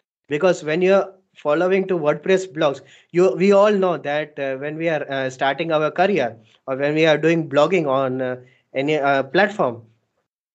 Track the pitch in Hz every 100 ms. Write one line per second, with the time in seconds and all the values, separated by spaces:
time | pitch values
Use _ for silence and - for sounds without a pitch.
0 | _ _ - 147 180 170 147 160 180 196
1 | - - _ _ 147 151 185 190 185 180
2 | 147 156 190 185 185 147 156 131 - -
3 | _ 165 185 170 196 196 214 202 185 156
4 | 143 147 151 - 139 135 147 156 165 151
5 | 139 135 131 131 139 139 165 156 151 147
6 | 190 185 120 110 _ _ - 135 143 151
7 | 160 147 156 165 147 139 156 185 147 131
8 | 135 127 127 127 - _ _ 135 143 151
9 | 139 135 135 175 202 208 139 113 113 _
10 | _ _ _ _ _